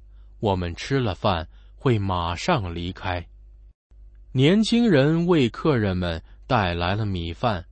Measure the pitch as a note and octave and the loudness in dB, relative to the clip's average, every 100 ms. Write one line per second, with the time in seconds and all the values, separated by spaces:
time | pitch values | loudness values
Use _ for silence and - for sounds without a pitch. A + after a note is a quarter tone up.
0 | - - - - G#2+ F#2 F2 E2 - C3+ | -20 -20 -20 -4 -2 0 -2 -8 -4 -2
1 | A#2 F2 A2 E2+ D#2+ - - - C3+ A2 | -2 -2 0 -2 -4 -16 -20 -4 0 0
2 | G2 F2+ E2+ E2+ - D#3 F#2 E2+ F2 - | 0 -2 -2 -4 -2 -2 -2 -6 -8 -8
3 | F#2 F2 - - - - - _ _ - | -6 -8 -8 -18 -20 -20 -20 _ _ -20
4 | - - - B2+ C#3 G#3 G#3+ A#3 A#3+ D3 | -20 -20 -6 2 4 4 2 2 4 4
5 | C#3+ E3 F3 E3+ A#2 - D#3+ B2+ G#2 F2+ | 4 2 2 2 2 0 0 2 2 0
6 | F2 E2 - - - B2 F#2 E2+ F2 G2+ | -2 -4 -10 -12 -2 0 0 0 -2 -2
7 | G#2+ F#2 E2 E2 B2+ F#2 - | -4 -4 -6 -4 -2 -4 -8